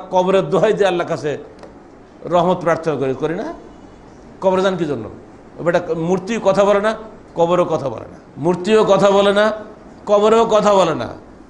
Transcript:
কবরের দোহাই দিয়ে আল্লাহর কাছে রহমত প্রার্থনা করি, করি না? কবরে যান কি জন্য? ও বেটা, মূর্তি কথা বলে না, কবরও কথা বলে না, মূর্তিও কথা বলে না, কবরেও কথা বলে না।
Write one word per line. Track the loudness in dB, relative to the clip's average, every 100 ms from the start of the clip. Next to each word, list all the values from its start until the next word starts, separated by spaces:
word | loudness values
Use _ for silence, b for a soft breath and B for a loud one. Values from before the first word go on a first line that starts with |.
| -2
কবরের | 0 2 2 2
দোহাই | 2 2
দিয়ে | 2 0
আল্লাহর | 0 -4
কাছে | -6 -6 -8 -10 -20 -20 -20 -20 -20 -20 -18
রহমত | -2 0 2 0
প্রার্থনা | 0 -2 -2 -2
করি, | -2
করি | -2 -4
না? | -6 -8 -12 -18 -20 -20 -20 -20 -20 -20 -4
কবরে | 0 2
যান | 0 -2
কি |
জন্য? | -4 -6 -8 -16 -20 -20 -20 -6
ও |
বেটা, | -2 -2 -2 -4
মূর্তি | -2 -2 -2 -2
কথা | 0 2
বলে | 2 2
না, | 0 -4 -10 -20 -10
কবরও | -2 2 2
কথা | 0 -2 -6
বলে | -10 -14
না, | -18 -20 -6
মূর্তিও | -2 -2 2 2
কথা | 4 4 4
বলে | 4 4
না, | 2 0 -2 -10 -20 -20 -14 0
কবরেও | 2 4 4
কথা | 4 2 4
বলে | 2 2
না। | -2 -8 -12 -20 -20 -20